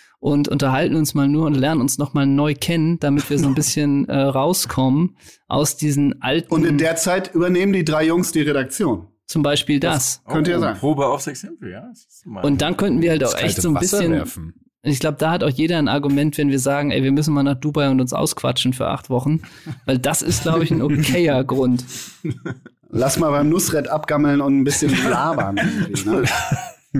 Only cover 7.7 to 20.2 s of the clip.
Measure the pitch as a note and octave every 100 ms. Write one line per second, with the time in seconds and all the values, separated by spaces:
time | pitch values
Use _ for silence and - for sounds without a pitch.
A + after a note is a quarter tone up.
7.7 | F#3+ D#3 D#3 D#3+ E3+ F3 D#3+ D3 C#3 B2+
8.7 | - E3+ G2 - _ - D#3+ C#3+ D3 -
9.7 | C#3+ E3 D3+ - - - D#3 E3 F3 D3+
10.7 | G2 C#3 C#3 C3+ C3+ D3+ C3 G#3 E4 A#2+
11.7 | G2 A#3 G#3+ _ - - G2+ D3 C#3+ D3+
12.7 | F3 G3 C#3+ E3+ D#3+ B2 - D#3 - E3+
13.7 | D3 F#3 G3+ E3+ D#3+ - - D#2+ - _
14.7 | _ D3+ C#3 D#3 C#3+ D#3+ E3+ D3 C3 D#3+
15.7 | E3+ D3+ C#3+ C#3+ C#3 D3+ D3 C#3+ C3+ C3+
16.7 | C#3+ C#3+ A#2 C3+ C#3+ D3+ C#3+ C#3 C3 D3+
17.7 | D3 C#3 C3 B2+ - C#3+ - C3 B2+ B2+
18.7 | B2+ - - - B2 C#3 D#3+ - - D#3+
19.7 | C3 - B2+ C3+ E3+